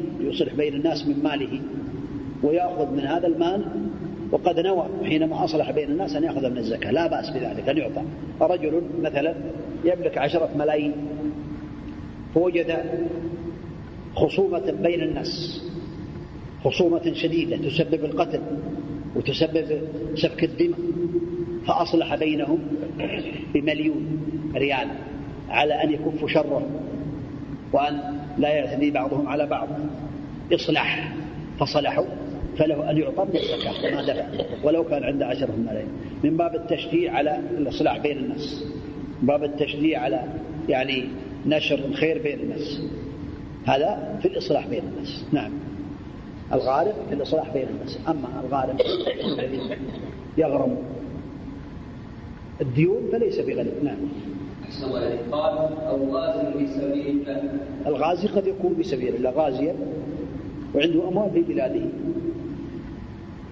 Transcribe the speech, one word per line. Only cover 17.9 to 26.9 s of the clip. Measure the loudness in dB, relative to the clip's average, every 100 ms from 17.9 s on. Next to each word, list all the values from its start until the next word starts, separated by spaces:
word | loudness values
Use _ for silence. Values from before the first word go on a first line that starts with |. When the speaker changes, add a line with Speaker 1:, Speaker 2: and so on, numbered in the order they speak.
| 2 2
Speaker 1:
القتل | 0 0 0 -2 -6 -6 -6 -6 -8 -4 -2
وتسبب | 0 2 4 2 2 0 -2 -4 -4 0
سفك | 0 2
الدماء، | 0 4 2 2 0 0 2 0 0 -4 -4 -2 0
فأصلح | 2 4 2 2 2
بينهم | 2 2 2 0 0 -4 -4 -4 -4 -4 -6 -6 0
بمليون | 2 2 2 2 2 0 -2 -2 -4 -2 2
ريال، | 2 2 0 -6 -8 -10 -10 -10 0
على | 4 6 4
أن | 4
يكفوا | 2 0 0 4
شره | 4 4 2 -2 -4 -6